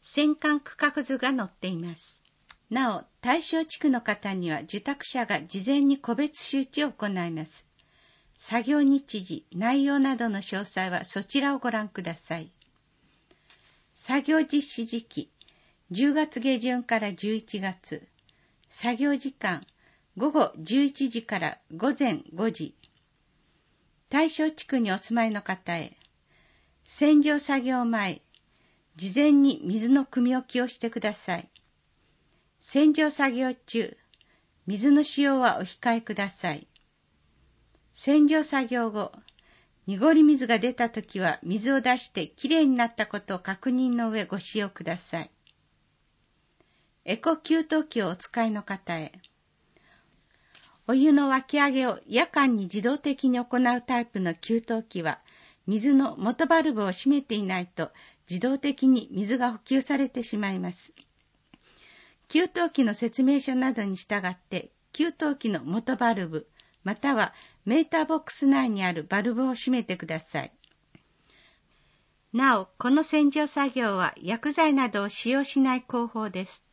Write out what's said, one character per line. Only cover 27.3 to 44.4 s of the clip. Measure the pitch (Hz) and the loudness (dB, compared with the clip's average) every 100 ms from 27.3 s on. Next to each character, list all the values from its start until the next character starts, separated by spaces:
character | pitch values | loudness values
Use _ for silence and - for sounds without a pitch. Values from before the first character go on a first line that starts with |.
| 294 | 2
作 | 285 277 | 0 -2
業 | 254 254 240 | 0 0 0
前、 | 226 196 151 _ _ _ _ _ _ _ 160 | 0 -2 -6 _ _ _ _ _ _ _ -10
事 | 190 196 | -4 2
前 | 294 | 6
に | 285 277 233 | 8 6 4
水 | - 214 226 | -2 -2 4
の | 277 269 | 2 2
汲 | - | 0
み | 240 254 | 2 0
置 | 254 | -2
き | 247 | -4
を | 247 | -4
し | - | -4
て | 233 | -8
く | 226 | -4
だ | 220 | -6
さ | 208 - 175 | -6 -6 -8
い。 | - _ _ _ _ _ _ _ _ _ _ _ | -8 _ _ _ _ _ _ _ _ _ _ _
洗 | - 277 302 | -2 4 4
浄 | 302 302 | 6 2
作 | 285 269 | 2 -2
業 | 240 262 | 0 -2
中、 | 254 - 233 214 - _ _ _ _ _ _ - | -4 -6 -4 -4 -8 _ _ _ _ _ _ -8
水 | 202 254 | 0 4
の | 285 | 6
使 | 294 - | 4 0
用 | 285 269 | 2 2
は | 247 - | 2 0
お | |
控 | 185 - 247 226 | -6 -4 -2 -2
え | |
く | 226 208 | -4 -6
だ | 196 | -8
さ | - 175 | -6 -8
い。 | 147 - _ _ _ _ _ _ _ _ _ _ _ _ | -8 -12 _ _ _ _ _ _ _ _ _ _ _ _
洗 | - - 294 294 | -8 2 6 6
浄 | 311 | 4
作 | 302 277 240 | 0 -2 -2
業 | 247 226 | -2 -2
後、 | 208 196 - _ _ _ _ _ _ - | -4 -8 -10 _ _ _ _ _ _ -8
濁 | 196 285 | 2 6
り | 320 | 8
水 | 302 285 240 | 8 6 4
が | 226 | 2
出 | 233 | 0
た | 254 233 | 0 -4
と | 226 | -4
き | 208 196 | -10 -2
は | 180 - | -2 -2
水 | - 202 226 | -4 -2 0
を | 269 | 0
出 | 254 247 | 2 -2
し | - | -2
て | - 156 | -8 -8
き | - 269 | -6 0
れ | 320 | 4
い | 294 | 4
に | 254 | 4
な | 233 | 0
っ | - | -2
た | 214 | -6
こ | 208 | -6
と | - 185 | -6 -8
を | |
確 | - 190 262 | -6 -4 -2
認 | 254 254 240 | 0 0 0
の | 226 | -2
上 | 220 185 | -2 -4
ご | |
使 | 202 | -6